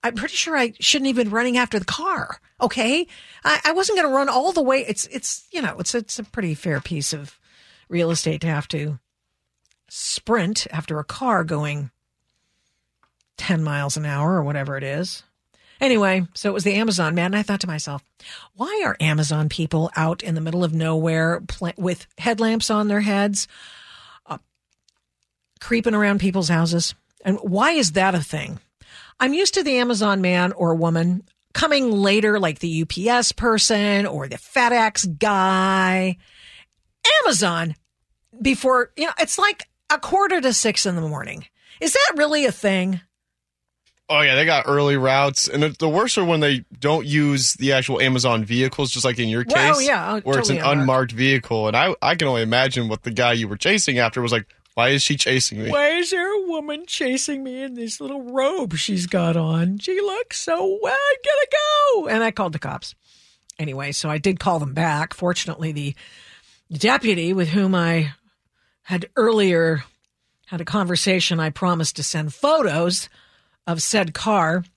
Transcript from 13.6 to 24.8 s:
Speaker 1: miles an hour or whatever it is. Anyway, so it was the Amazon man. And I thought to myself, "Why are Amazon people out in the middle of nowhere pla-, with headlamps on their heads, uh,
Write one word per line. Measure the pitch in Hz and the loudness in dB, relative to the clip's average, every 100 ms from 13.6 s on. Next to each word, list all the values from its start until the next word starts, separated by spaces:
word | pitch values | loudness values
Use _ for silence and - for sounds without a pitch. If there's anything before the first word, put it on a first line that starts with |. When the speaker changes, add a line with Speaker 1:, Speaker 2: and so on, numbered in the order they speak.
Speaker 1:
miles | 156 143 143 156 | 0 -2 -4 -4
an | |
hour | 147 139 156 | -4 -2 0
or | 185 | 0
whatever | 143 147 139 139 | -2 -4 -6 -8
it | |
is. | 135 139 180 - _ _ _ _ _ _ | -6 -6 -6 -10 _ _ _ _ _ _
Anyway, | 269 233 196 190 175 | 2 4 4 2 -2
so | - 208 | -4 -4
it | |
was | 196 | 0
the | 190 | 0
Amazon | 202 226 185 160 | 0 0 0 0
man. | 170 175 | 2 0
And | 202 | 0
I | |
thought | 208 202 | -2 -4
to | 185 | -4
myself, | 156 - 143 _ _ - - - | -6 -8 -10 _ _ -20 -20 -20
"Why | 190 277 427 | _ -4 -2
are | 392 - | -2 0
Amazon | 156 151 147 151 156 | 0 0 0 0 -2
people | - 160 160 165 - | -4 -2 -2 -2 -2
out | 160 170 | -2 -2
in | 214 | -4
the | 160 | -4
middle | 160 175 | -4 -2
of | 175 | -2
nowhere | 160 160 160 165 160 165 170 - | 0 0 0 0 0 0 -2 -6
pla-, | - 175 - | -8 -8 -4
with | 185 175 - - | -4 -4 -10 -6
headlamps | 165 220 226 226 - | -4 0 0 0 0
on | 214 208 | 0 2
their | 208 | 0
heads, | 208 202 202 202 - - - - - - - - - | 0 2 0 -2 -8 -14 -20 -20 -20 -20 -20 -20 -16
uh, | 156 _ _ _ _ | -16 _ _ _ _